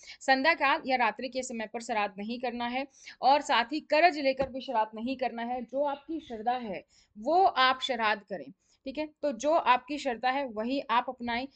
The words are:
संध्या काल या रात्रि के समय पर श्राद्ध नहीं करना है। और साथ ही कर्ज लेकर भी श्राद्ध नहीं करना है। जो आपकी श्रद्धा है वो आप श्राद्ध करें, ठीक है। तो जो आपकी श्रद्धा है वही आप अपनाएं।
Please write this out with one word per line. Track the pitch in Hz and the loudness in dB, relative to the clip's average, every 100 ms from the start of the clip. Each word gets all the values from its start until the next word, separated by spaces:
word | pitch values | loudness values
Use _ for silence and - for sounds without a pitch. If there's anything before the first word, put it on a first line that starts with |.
| - - | -20 -8
संध्या | - 269 285 | 0 4 4
काल | 330 277 311 254 | 2 2 2 2
या | 254 | 2
रात्रि | 226 220 247 | 2 -2 -6
के | 254 | -6
समय | 254 233 214 | -6 -6 -8
पर | 233 | -8
श्राद्ध | 233 220 202 196 | -4 -2 -2 -4
नहीं | 208 240 | -8 -6
करना | 247 240 240 | -6 -4 -4
है। | 254 277 _ - - | -4 -6 _ -20 0
और | 254 294 | 4 4
साथ | 285 240 233 | 4 2 2
ही | 302 | -4
कर्ज | - 302 349 294 | 0 4 6 4
लेकर | 269 262 269 | 0 0 -2
भी | 254 | -4
श्राद्ध | 254 226 220 254 | -4 -2 -2 -2
नहीं | 240 262 | -6 -4
करना | 240 233 | -4 -4
है। | 233 254 | -4 -4
जो | 233 269 | -4 -2
आपकी | 285 285 - 320 | -2 -2 -8 -10
श्रद्धा | - 220 220 247 | -8 -6 -2 -2
है | 233 170 - _ _ 208 | -4 -8 -10 _ _ -8
वो | 233 339 | 0 4
आप | 381 - 254 262 | 4 6 4 4
श्राद्ध | - 240 220 214 | -2 0 0 0
करें, | - 180 131 - _ _ 269 | -4 -10 -10 -18 _ _ -12
ठीक | 269 | -8
है। | 302 - | -8 -4
तो | 294 | -4
जो | 226 285 | -2 2
आपकी | 320 226 247 - 285 | 2 4 2 2 -6
श्रद्धा | 262 233 254 | -4 -2 -2
है | 269 269 | -2 -4
वही | 214 233 277 - | -6 -4 -4 0
आप | 233 247 | 0 0
अपनाएं। | 247 240 233 277 | -8 -6 -4 -6